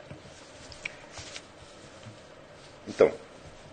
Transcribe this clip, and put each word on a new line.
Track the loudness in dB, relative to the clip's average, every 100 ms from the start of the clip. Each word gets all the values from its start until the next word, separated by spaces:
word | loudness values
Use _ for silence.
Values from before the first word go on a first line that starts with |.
| -10 -12 -12 -14 -14 -14 -12 -8 -8 -8 -10 -10 -8 -8 -10 -14 -14 -14 -14 -12 -12 -12 -14 -16 -14 -14 -14 -12 -6
Então, | 10 10 10 -4 -14 -14 -14 -14